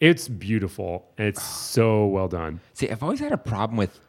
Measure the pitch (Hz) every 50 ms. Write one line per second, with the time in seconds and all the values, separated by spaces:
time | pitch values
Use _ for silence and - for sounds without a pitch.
0 | 156 165 170 - - - 120 90 92 98 113 107 98 92 - - 95 87 87 92
1 | - _ _ - 107 104 101 - - - - - - - - 120 113 113 110 107
2 | 104 101 98 95 95 90 90 85 82 78 78 87 - _ _ - - - 110 110
3 | 131 165 277 269 294 294 277 - - - 113 - 220 110 117 113 98 92 - -
4 | _